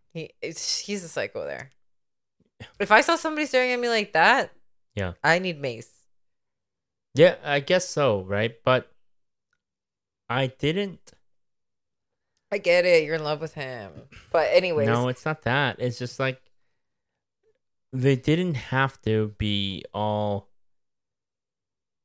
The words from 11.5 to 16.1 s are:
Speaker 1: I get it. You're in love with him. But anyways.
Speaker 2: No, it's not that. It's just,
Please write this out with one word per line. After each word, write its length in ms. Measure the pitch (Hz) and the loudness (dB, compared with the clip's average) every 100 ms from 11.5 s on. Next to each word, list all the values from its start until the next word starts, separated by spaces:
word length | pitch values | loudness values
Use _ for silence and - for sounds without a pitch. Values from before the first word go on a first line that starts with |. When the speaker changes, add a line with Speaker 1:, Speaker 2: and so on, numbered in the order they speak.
| _ _ _ _ _ _ _ _ _ _ | _ _ _ _ _ _ _ _ _ _
Speaker 1:
I 60 | 202 | -2
get 280 | 175 175 175 | 2 4 6
it. 180 | 165 151 | 4 4
You're 100 | 160 | -2
in 80 | |
love 180 | 151 151 | -4 -4
with 120 | 156 | -6
him. 540 | 156 131 123 98 78 - - - | -10 -10 -10 -12 -16 -20 -20 -2
But 180 | 165 147 | 0 4
anyways. 360 | 170 185 156 113 | 4 4 2 2
Speaker 2:
No, 200 | 120 127 | 2 0
it's 180 | 127 156 | -2 -6
not 160 | 156 | -4
that. 340 | 113 135 135 - | 0 2 0 -2
It's 180 | 123 113 | -6 -6
just, 200 | 123 | -10